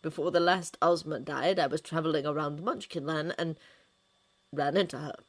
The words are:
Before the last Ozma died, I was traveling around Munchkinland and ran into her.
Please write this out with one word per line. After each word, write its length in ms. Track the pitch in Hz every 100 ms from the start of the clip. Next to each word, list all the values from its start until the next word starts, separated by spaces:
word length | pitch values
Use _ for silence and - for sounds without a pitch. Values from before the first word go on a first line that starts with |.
Before 300 | 160 156 156
the 100 | 170
last 380 | 170 185 165 -
Ozma 400 | 165 170 151 151
died, 380 | 131 143 139 185
I 80 | 147
was 140 | 160
traveling 460 | - 165 160 156 143
around 340 | 147 147 147
Munchkinland 720 | 190 - - 175 143 160 156 -
and 200 | 170 160 - - _ _ _ _ _ _ _
ran 240 | 143 143 160
into 220 | 185 135
her. 180 | 147 -